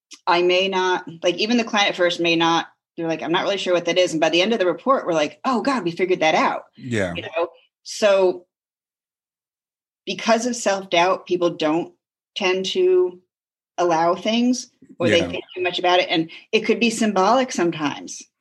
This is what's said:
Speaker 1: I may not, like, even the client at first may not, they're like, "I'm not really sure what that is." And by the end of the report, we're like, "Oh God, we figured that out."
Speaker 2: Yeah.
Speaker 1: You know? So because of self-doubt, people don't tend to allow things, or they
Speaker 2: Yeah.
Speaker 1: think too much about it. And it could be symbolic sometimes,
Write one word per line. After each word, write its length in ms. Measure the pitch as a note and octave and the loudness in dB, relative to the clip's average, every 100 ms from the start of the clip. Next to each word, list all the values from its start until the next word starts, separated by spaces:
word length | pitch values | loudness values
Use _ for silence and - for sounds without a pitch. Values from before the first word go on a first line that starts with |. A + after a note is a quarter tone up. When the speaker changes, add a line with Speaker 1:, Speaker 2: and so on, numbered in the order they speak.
| _ - - | _ -10 -2
Speaker 1:
I 140 | F3 | 2
may 280 | F3 F3+ G3 | 2 2 0
not, 360 | F#3+ F#3 F3+ - E3 | 0 0 -2 -6 -6
like, 140 | F3+ F3 | -2 -2
even 220 | G#3+ A#3+ | 0 0
the 60 | |
client 260 | A3 G#3+ G3+ | 0 0 0
at 60 | - | 2
first 220 | F3 E3+ | 0 2
may 160 | E3+ | 0
not, 340 | E3 E3 E3 E3+ _ _ - | 2 2 2 -2 _ _ -8
they're 100 | E3 | -6
like, 160 | D#3+ | -4
"I'm 80 | C#3+ | -2
not 100 | F3+ | -2
really 160 | D3 G3 | 0 -2
sure 160 | F#3+ | 0
what 100 | F3 | 0
that 140 | E3+ E3+ | 0 2
is." 140 | F3+ | 2
And 80 | E3 | 2
by 80 | D#3+ | 2
the 100 | E3+ | 2
end 140 | F#3+ | 2
of 40 | A#3 | 0
the 60 | |
report, 420 | F#3 E3 - C4 - | 0 -2 0 0 0
we're 60 | |
like, 260 | E3 D3+ - | -2 -2 -4
"Oh 160 | B3+ B3 | -2 -2
God, 240 | G3 C4 | 0 -2
we 60 | E3+ | -2
figured 300 | E3 F#3 F3+ | -2 -2 0
that 140 | D#3 | 2
out." 280 | F3 B3+ - - - | 2 0 -2 -10 -16
Speaker 2:
Yeah. 340 | C3 A2+ F#2 | -6 -2 -2
Speaker 1:
You 80 | E2+ | -4
know? 260 | - E3 F3 - _ _ | -8 -6 -6 -8 _ _
So 640 | - - G#3+ G3 F#3 F3+ - _ _ _ _ _ _ _ _ _ _ _ _ _ _ _ | -14 0 2 4 2 0 -8 _ _ _ _ _ _ _ _ _ _ _ _ _ _ _
because 420 | - F#3+ - A3+ B3 | -12 -6 0 0 0
of 100 | A#3 | -4
self-doubt, 680 | - G3 F#3+ E3+ F3 F#3 - | -2 -2 0 2 2 0 -2
people 240 | F3 F3 | -2 -2
don't 420 | E3 D#3 D#3+ F3 _ _ _ _ - | 0 0 0 -4 _ _ _ _ -6
tend 300 | F#3+ F#3 F#3+ | -2 -2 -2
to 540 | F#3+ F3+ F#3 F3+ F3+ _ _ _ _ _ - | 0 4 4 2 -2 _ _ _ _ _ -2
allow 360 | F3+ D#3+ E3+ | 0 2 0
things, 560 | F#3+ G#3+ A3+ B3 B3 - _ - - | 0 -2 0 2 0 -6 _ -18 -4
or 100 | F3 | 0
they 100 | E3+ | 2
Speaker 2:
Yeah. 80 | - | 0
Speaker 1:
think 160 | F3+ - | -6 -12
too 80 | - | -6
much 160 | F3+ F3+ | -4 -2
about 220 | F3+ F3+ | 2 2
it. 80 | E3 | 2
And 220 | E3+ E3 - - | 0 -2 -8 -4
it 80 | A3 | -2
could 200 | A3 G#3 | 0 0
be 100 | A#3 | 0
symbolic 640 | A3 A3 F#3+ F#3 B3+ B3+ | 0 0 2 4 2 0
sometimes, 680 | - E3+ D#3+ D3 - F2 - - _ | -2 -2 -2 -4 -6 -12 -16 -20 _